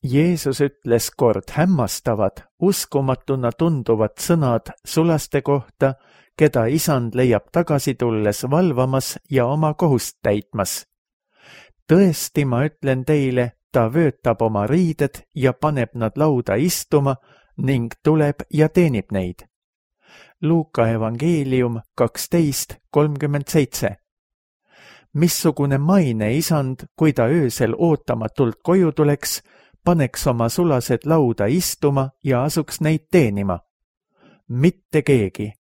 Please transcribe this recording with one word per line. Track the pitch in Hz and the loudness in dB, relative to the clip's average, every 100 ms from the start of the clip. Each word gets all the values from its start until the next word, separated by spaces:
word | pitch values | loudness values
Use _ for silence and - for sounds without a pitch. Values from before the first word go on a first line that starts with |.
Jeesus | 135 135 165 170 139 131 | 0 2 2 0 -2 -2
ütles | 143 _ - 117 - - | -2 _ 0 0 0 0
kord | 123 104 - - | 0 0 -4 0
hämmastavad, | 175 170 110 - - 107 101 - - _ | 2 2 0 -4 -4 0 0 -2 -20 _
uskumatuna | 180 190 - 143 135 127 - 135 120 | 0 0 -2 -2 -2 -4 -4 -2 -2
tunduvad | - 165 147 117 110 107 - | 0 0 0 0 0 0 -4
sõnad | - 170 131 117 - - | -2 0 2 0 -4 -20
sulaste | - - 165 160 - 143 | -4 0 2 0 -2 -4
kohta, | 139 143 - _ 139 131 _ _ _ - | 0 -2 -4 _ -2 -2 _ _ _ 0
keda | 151 127 113 | 2 2 0
isand | 156 - 139 117 | 0 0 -2 -2
leiab | 123 127 104 - | 0 2 2 0
tagasi | 170 175 147 143 | -4 0 -2 -2
tulles | 123 120 110 104 104 127 | -2 -2 0 0 -2 -2
valvamas | 151 180 123 127 135 - - _ | 0 0 0 0 -2 -4 -12 _
ja | 131 120 | -2 0
oma | 147 156 | 0 -2
kohust | 151 175 127 - _ | 0 2 2 -2 _
täitmas. | 117 104 - 104 95 - - _ _ _ _ _ - - - _ _ | -2 -2 -4 -6 -6 -6 -14 _ _ _ _ _ -20 -20 -20 _ _
Tõesti, | 165 196 156 - - | 4 4 0 -4 -4
ma | 143 120 151 | -2 -2 -2
ütlen | _ 139 131 | _ -2 -2
teile, | 127 151 135 123 123 _ _ | 0 0 0 -2 -4 _ _
ta | 131 113 | 0 0
vöötab | 143 160 - 127 113 | 2 0 0 -4 0
oma | 113 107 104 | 0 0 0
riided | 156 175 151 139 - _ | 0 0 -2 -4 -6 _
ja | 160 131 | -2 -2
paneb | 123 151 143 143 | 0 -2 -2 -4
nad | 120 110 139 | -4 -4 0
lauda | 156 131 117 | 0 0 0
istuma | 101 170 - - 151 139 127 _ _ _ - | 0 0 -4 0 0 0 -4 _ _ _ -6
ning | 131 135 117 - | -2 0 -2 -2
tuleb | - 156 147 143 - | 0 2 0 -2 -6
ja | 147 156 | 0 2
teenib | - 170 117 - | 4 2 0 -4
neid. | 98 90 90 - _ _ _ _ _ _ - - _ | -6 -6 -10 -20 _ _ _ _ _ _ -20 -20 _
Luuka | 156 165 156 - 113 | 0 0 -2 -2 0
evangeelium | 113 110 117 160 165 135 127 123 113 - - | 0 -4 -4 -2 -2 0 0 0 -4 -10 -2
kaksteist | 117 - - 175 156 131 - - _ | -2 -2 -2 0 0 -2 -8 -14 _
kolmkümmend | 147 151 143 147 143 139 | 0 0 -2 -4 -4 0
seitse. | 160 135 - 110 95 _ _ _ _ _ _ _ _ - - _ | 0 0 -2 -6 -6 _ _ _ _ _ _ _ _ -20 -20 _
Missugune | 143 170 - 165 147 143 139 | 0 0 2 -2 0 0 0
maine | 151 196 147 110 107 135 | 2 4 2 0 0 -2
isand, | - 160 135 131 - - | 0 -2 -2 -8 -14 0
kui | 160 | 2
ta | 135 117 | 4 2
öösel | 165 131 - 113 113 | 2 0 0 -2 0
ootamatult | 170 151 - 120 110 - 123 - | 0 0 -2 -4 -4 -2 -2 -2
koju | - 185 170 | 0 2 2
tuleks, | 143 147 143 - - _ _ _ _ | 2 0 0 -4 -10 _ _ _ _
paneks | - 170 127 - 147 | 0 2 0 -2 -2
oma | 117 117 | 0 -2
sulased | - 175 131 - 120 143 | 0 0 0 0 -2 2
lauda | 160 127 113 104 | 2 2 0 0
istuma | 165 - - 147 139 135 _ | 0 -2 -2 0 0 -4 _
ja | 143 123 | -2 -2
asuks | 143 165 151 - | 0 -2 -4 -4
neid | 156 156 _ | -2 -2 _
teenima? | 180 123 101 101 85 _ _ _ _ _ _ _ _ _ | 2 2 0 -4 -6 _ _ _ _ _ _ _ _ _
Mitte | 123 160 - _ 156 | 0 0 0 _ -2
keegi. | 143 131 98 - 104 - | 2 2 0 -4 -10 -10